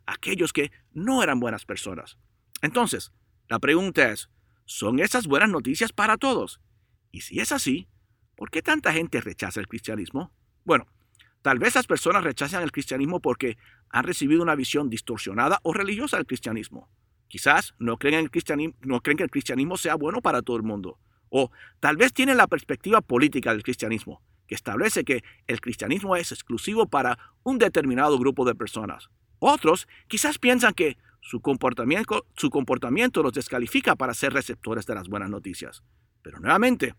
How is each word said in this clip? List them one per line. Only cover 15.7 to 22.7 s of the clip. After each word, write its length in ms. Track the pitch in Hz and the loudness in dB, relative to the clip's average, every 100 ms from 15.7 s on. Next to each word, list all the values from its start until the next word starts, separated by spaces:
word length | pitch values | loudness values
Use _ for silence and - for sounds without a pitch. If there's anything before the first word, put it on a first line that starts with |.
religiosa 440 | 156 196 208 285 202 | -2 -2 -4 -2 -2
del 80 | 135 | -2
cristianismo. 640 | 127 117 110 95 - - _ _ _ _ | -6 -6 -8 -8 -16 -20 _ _ _ _
Quizás 460 | 95 143 160 - - | 0 4 4 2 -4
no 180 | 117 113 | -4 0
creen 180 | 139 160 | 2 2
en 80 | 156 | 0
el 60 | |
cristianismo, 440 | 170 - 147 160 - | -2 -2 -4 -4 -8
no 200 | 131 123 | -4 -2
creen 160 | - 151 | 0 0
que 60 | |
el 80 | 160 | 0
cristianismo 460 | 139 - 127 151 185 | -2 -2 -2 -2 -2
sea 180 | 165 156 | -2 -2
bueno 260 | 151 233 | -2 -2
para 200 | 131 127 | 0 0
todo 140 | 117 117 | 0 -2
el 80 | |
mundo. 360 | 110 101 90 - _ _ _ | -2 -4 -8 -14 _ _ _
O 220 | 131 131 - - _ | 0 0 -2 -20 _
tal 180 | 143 151 | 0 4
vez 160 | 254 | 4
tienen 240 | - 269 254 | 4 4 6
la 100 | 190 | 6
perspectiva 540 | 151 - | 2 -4